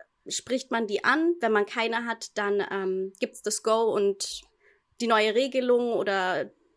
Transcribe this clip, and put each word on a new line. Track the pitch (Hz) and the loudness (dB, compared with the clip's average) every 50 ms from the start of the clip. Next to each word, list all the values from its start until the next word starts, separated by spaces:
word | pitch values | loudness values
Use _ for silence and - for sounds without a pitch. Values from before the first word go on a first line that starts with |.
| - _ _ _ _ | -20 _ _ _ _
spricht | - - - - - 247 254 254 - | -10 -8 -8 -4 -4 -4 -4 -2 -2
man | 247 226 233 | -2 -2 -2
die | 202 202 - - | 0 -2 0 2
an. | - 269 311 330 339 349 339 | 2 2 2 2 2 0 2
Wenn | 233 220 220 | 2 2 2
man | 208 208 | 2 2
keine | 202 - 247 226 226 226 233 233 | 0 -2 -2 -2 -2 -2 -2 -4
hat, | 233 226 226 - - - | -4 -6 -6 -8 -8 -6
dann, | 214 208 202 202 202 180 - | -4 -2 0 0 0 0 -2
ähm, | - 196 190 190 190 190 190 196 196 - | -4 -4 -2 -2 -2 -2 -4 -6 -6 -6
gibt's | - 214 - - - | -6 -6 -6 -6 -6
das | 214 214 - - | -6 -4 -2 0
Go | 220 220 226 226 214 - | 2 2 2 2 2 2
und | 214 202 202 196 - - - - - - _ _ _ _ _ _ _ _ _ _ - | 2 2 2 0 0 -4 -10 -10 -12 -14 _ _ _ _ _ _ _ _ _ _ -4
die | 240 | 0
neue | 226 233 214 214 220 202 | 2 4 4 4 4 2
Regelung | 233 269 269 254 262 247 247 247 240 247 240 233 | 2 2 2 0 0 2 2 2 2 2 2 0
oder | 180 - 208 196 196 185 185 180 147 135 - - _ _ _ _ | 0 0 0 0 0 0 0 0 -2 -4 -6 -10 _ _ _ _